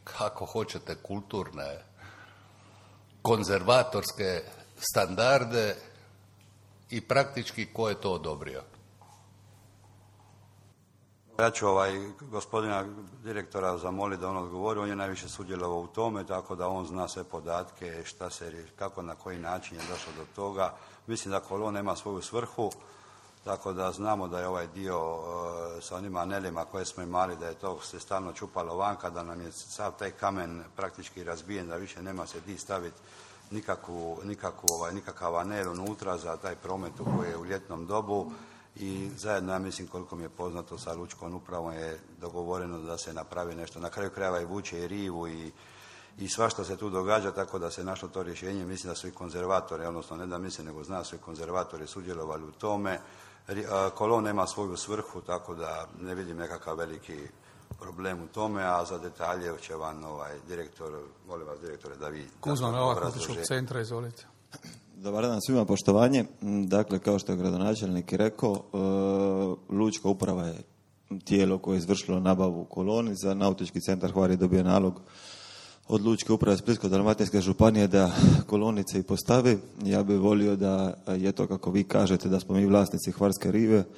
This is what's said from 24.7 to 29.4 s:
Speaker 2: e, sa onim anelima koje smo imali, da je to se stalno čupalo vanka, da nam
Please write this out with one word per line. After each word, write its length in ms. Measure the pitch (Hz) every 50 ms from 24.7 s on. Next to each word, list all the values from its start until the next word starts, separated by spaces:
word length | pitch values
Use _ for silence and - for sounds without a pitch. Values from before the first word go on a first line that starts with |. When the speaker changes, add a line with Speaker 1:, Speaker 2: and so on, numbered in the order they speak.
| 82 98 95 92 90 85 82 82 82 80 82 85 87 87 87 85 85 85 85 85 85
Speaker 2:
e, 40 | 82
sa 160 | - - 92
onim 200 | 92 98 98 92
anelima 480 | 87 87 92 98 98 95 90 82 82 82
koje 200 | - - 95 90
smo 180 | - - 92
imali, 340 | 87 85 90 90 92 92 87
da 100 | 80 85
je 80 | 82 80
to 260 | - 98 95 87 76
se 200 | - - 90 85
stalno 320 | - - 98 95 92 87
čupalo 440 | 80 - 104 90 - 90 85 82 85
vanka, 340 | 92 98 104 98 - 90 87
da 120 | 85 85
nam 180 | 85 85 85 87